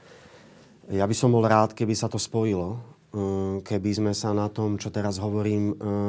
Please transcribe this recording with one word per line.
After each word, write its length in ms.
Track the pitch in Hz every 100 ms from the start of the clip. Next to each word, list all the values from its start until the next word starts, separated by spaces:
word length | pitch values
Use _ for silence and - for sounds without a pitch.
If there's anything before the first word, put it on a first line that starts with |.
| - - - - - - - - -
Ja 160 | 98 101
by 60 | 117
som 160 | 123
bol 80 | 117
rád, 320 | 110 110 107
keby 240 | - 110 110
sa 80 |
to 160 | 110 107
spojilo, 560 | - 113 110 92 87 120
e, 880 | - - _ 104 98 95 95 95
keby 240 | 95 104 104 101
sme 160 | 107
sa 160 | 101 110
na 160 | 104
tom, 320 | 104 110 107 101
čo 160 | 98
teraz 240 | 107 104 95
hovorím, 560 | 104 104 107 104 104
e, 20 | 104 104 101